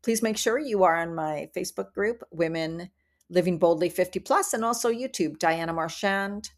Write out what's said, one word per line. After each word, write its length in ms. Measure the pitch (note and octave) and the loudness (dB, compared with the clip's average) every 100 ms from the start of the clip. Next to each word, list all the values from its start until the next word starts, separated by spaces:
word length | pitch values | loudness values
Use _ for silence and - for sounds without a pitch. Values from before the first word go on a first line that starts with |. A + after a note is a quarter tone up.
please 180 | - A3+ | 0 2
make 160 | A3 G#3+ | 0 0
sure 220 | - A#3+ | 0 0
you 240 | D4 G#3 | 0 4
are 140 | F#3 E3 | 4 4
on 180 | E3+ | 0
my 340 | E3 D#3 D3+ D#3+ F#3 | -2 -4 -4 -6 -6
Facebook 360 | F#3 - F#3+ | -6 -6 -8
group, 320 | - G#3 A#3 - | -2 -2 -2 -10
Women 580 | E3 E3 E3 D#3+ E3 F3 _ _ _ _ | -4 -2 0 -4 -6 -12 _ _ _ _
Living 280 | F3+ F3+ E3+ | 0 2 4
Boldly 300 | F3 D#3+ E3+ | 4 4 2
fifty 300 | F3 F3+ F#3 | 0 -2 -2
plus, 340 | - E4 F#4+ | 0 2 2
and 120 | A#3 | -2
also 260 | A3+ A#3 A#3+ | -2 0 0
YouTube, 480 | A#3 B3+ - D#3+ D3 | -2 -4 -2 -4 0
Diana 340 | E3+ E3 E3 | 0 0 -2
Marchand. 760 | E3 D#3+ - G3+ G3 G3 G3+ - | -2 -4 -2 -2 0 -2 -8 -12